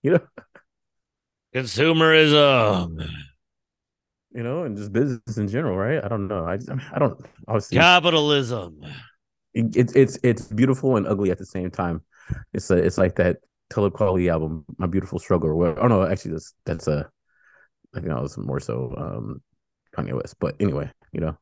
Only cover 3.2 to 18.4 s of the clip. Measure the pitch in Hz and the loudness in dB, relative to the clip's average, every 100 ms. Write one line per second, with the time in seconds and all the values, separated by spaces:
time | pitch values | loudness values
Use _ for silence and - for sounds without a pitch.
3.2 | 71 _ _ _ _ _ _ _ _ _ | -18 _ _ _ _ _ _ _ _ _
4.2 | _ 123 117 151 160 104 104 101 143 120 | _ -10 -6 -6 -6 -8 -4 -2 0 -2
5.2 | - 107 101 117 156 95 104 156 101 113 | -8 -4 -4 -2 -2 -2 -2 -2 -4 -4
6.2 | 98 101 82 98 120 135 - - 143 - | -4 -4 -4 -6 -6 -10 -8 -2 -2 -2
7.2 | - _ - 110 - 131 165 180 170 160 | -20 _ -4 -4 0 2 6 6 4 2
8.2 | 147 143 120 120 87 78 76 69 - _ | 2 0 0 -6 -8 -16 -18 -18 -20 _
9.2 | _ _ _ 117 117 107 123 139 135 - | _ _ _ -4 -2 0 2 4 4 2
10.2 | 123 113 - 107 131 131 135 120 - 98 | 0 0 -4 0 2 2 0 0 0 0
11.2 | 98 90 95 95 90 - 90 82 _ _ | 0 -2 -6 -8 -6 -4 -4 -4 _ _
12.2 | - - - 104 - 90 87 - 90 - | -12 -12 -8 -10 2 2 2 2 0 2
13.2 | 90 80 _ _ _ - 101 - 104 92 | 0 0 _ _ _ -2 -2 0 0 2
14.2 | 90 82 78 80 73 - 92 92 90 90 | 0 0 -2 -8 -12 -6 -2 -2 -4 -10
15.2 | - 90 80 80 87 78 123 104 92 95 | 0 0 2 0 0 2 2 2 2 -2
16.2 | - 80 - _ - 82 80 73 - _ | -6 -10 -12 _ -8 -6 -4 -4 -6 _
17.2 | _ _ _ _ _ _ _ - - 67 | _ _ _ _ _ _ _ -12 -6 -6
18.2 | 69 - | -6 -8